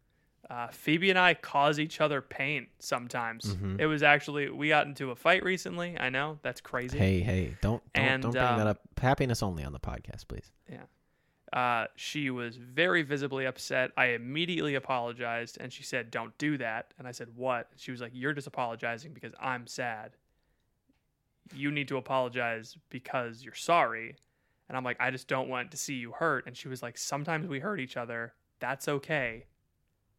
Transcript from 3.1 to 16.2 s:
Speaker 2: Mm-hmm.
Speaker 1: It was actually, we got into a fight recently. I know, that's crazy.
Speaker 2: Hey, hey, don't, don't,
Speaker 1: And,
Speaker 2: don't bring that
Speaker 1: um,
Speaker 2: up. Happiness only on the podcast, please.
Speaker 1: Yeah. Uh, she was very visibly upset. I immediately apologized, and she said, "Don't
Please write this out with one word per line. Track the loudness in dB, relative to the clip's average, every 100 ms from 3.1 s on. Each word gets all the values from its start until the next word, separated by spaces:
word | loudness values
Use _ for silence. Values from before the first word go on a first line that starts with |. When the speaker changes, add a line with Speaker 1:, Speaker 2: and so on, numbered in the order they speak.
| -4 -2 -4 -4
Speaker 2:
Mm-hmm. | -2 -2 2
Speaker 1:
It | 2
was | 6
actually, | 8 8 4 -2 -2
we | 0 4
got | 4 4
into | -2 -6
a | 2
fight | 6 6
recently. | 4 -2 -2 -4 -4 -2
I | -2
know, | 0 -2 -4
that's | -6 -6
crazy. | -4 -4 -2 2
Speaker 2:
Hey, | 4 4
hey, | 2 2 0 0
don't, | 0 0 0
don't, | 2
Speaker 1:
And, | 2 2
Speaker 2:
don't | 2
bring | 2
that | 4 4
Speaker 1:
um, | 4
Speaker 2:
up. | 0 -4 0
Happiness | 4 4 2 2
only | 0 -2
on | -6
the | -6
podcast, | -8 -8 -10 -14 -12
please. | -12 -12 _ -18
Speaker 1:
Yeah. | -16 -16 _ _ _ _ _ -4
Uh, | 0 2 2 0 -6
she | -6 -4 -2
was | -2 -6 -8
very | -6 2 4 4
visibly | 2 0 0 0 -2
upset. | -4 -2 0 2 4
I | 2
immediately | 2 -2 -2 -2 0 0
apologized, | 0 0 -2 -2 -4 -4 -4 -6 -8
and | -12
she | -10
said, | -4 -4 -4
"Don't | -6